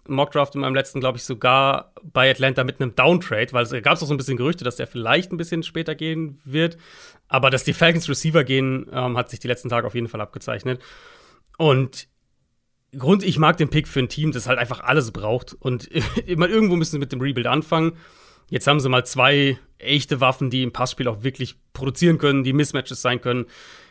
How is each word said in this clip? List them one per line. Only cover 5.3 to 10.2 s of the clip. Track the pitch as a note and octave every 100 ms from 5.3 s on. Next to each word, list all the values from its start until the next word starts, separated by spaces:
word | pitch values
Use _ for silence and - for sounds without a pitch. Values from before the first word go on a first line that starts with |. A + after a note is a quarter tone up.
ein | F3
bisschen | E3 E3+
später | D#3+ E3 D#3+
gehen | D#3 D#3+ D#3+ D#3 C#3
wird. | C3 D3 E3+ E3 - - - _ _
Aber | C3+ C3
dass | C3
die | -
Falcons | - E3+ E3 -
Receiver | C3+ D#3+ D#3+
gehen, | C3 C3 C3 C3 -
ähm, | B2+ B2+ A#2+
hat | B2
sich | -
die | B2
letzten | A#2+ B2
Tage | A#2+ A#2
auf |
jeden | A#2+ A#2
Fall | A2